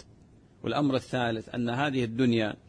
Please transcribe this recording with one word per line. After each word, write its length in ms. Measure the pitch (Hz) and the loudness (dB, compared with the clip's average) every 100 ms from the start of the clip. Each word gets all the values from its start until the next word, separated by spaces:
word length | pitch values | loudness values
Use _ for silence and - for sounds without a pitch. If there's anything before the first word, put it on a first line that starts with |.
| - - - - - - | -16 -20 -20 -20 -20 -8
والأمر 320 | 120 123 143 131 | -4 0 2 0
الثالث 600 | - 127 120 113 110 123 | -2 -2 -2 -2 -6 -4
أن 140 | 117 | -2
هذه 340 | 120 147 135 | 0 -2 0
الدنيا 500 | 120 113 127 117 107 - | -2 2 4 4 2 -4